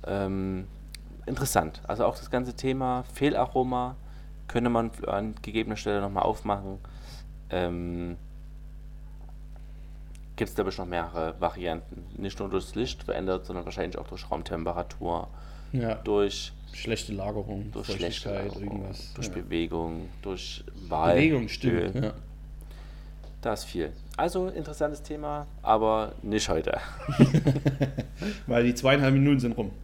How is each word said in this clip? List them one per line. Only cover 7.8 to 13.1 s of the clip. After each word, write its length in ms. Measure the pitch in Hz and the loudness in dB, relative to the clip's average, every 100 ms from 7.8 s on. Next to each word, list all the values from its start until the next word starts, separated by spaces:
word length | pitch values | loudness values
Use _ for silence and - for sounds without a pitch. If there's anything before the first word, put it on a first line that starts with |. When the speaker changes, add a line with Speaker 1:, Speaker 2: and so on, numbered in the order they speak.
| 87 87 87 87 - - - - - - - - - - - - - - - - - - - - - - | -2 -2 -4 -6 -12 -14 -14 -14 -14 -14 -14 -14 -14 -14 -14 -14 -14 -14 -14 -14 -14 -14 -14 -14 -12 -4
Speaker 1:
gibt's, 180 | 107 | -2
glaub 140 | - 95 | 0 -2
ich, 100 | 92 | -2
noch 80 | 90 | -2
mehrere 480 | 87 85 85 82 80 | -2 -2 0 -2 0
Varianten. 640 | 85 92 87 82 - 90 85 - | -2 0 -2 -2 -6 -12 -12 -6
Nicht 180 | 98 - | -6 -4
nur 100 | 98 | 0
durchs 260 | 95 92 | 0 0
Licht 280 | 104 127 - | -2 -2 -2
verändert, 440 | - | -4